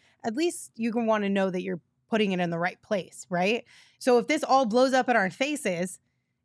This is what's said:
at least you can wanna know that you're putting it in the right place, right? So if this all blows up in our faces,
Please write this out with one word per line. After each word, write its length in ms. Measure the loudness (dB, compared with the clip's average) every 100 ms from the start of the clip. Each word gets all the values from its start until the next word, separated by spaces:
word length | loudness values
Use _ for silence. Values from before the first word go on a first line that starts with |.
| _ _
at 120 | -8 -2
least 360 | -2 -4 -14 -6
you 160 | -4
can 120 | -2 0
wanna 220 | 0 2
know 200 | 0 0
that 120 | -2
you're 180 | -6 -8 _ _ -4
putting 220 | 0 0
it 80 | 0
in 120 | -2
the 80 | -2
right 220 | -4 -6
place, 440 | -6 -6 -6 -14 -6
right? 360 | -2 0 -2 -6 -20 -20 -6
So 180 | 2 2
if 80 | 4
this 160 | -2
all 220 | 4 2 4
blows 280 | 4 4
up 160 | 2 2
in 60 | 2
our 140 | 2
faces, 680 | -2 -4 -2 -4 -2 -4 -8 _ _ _ _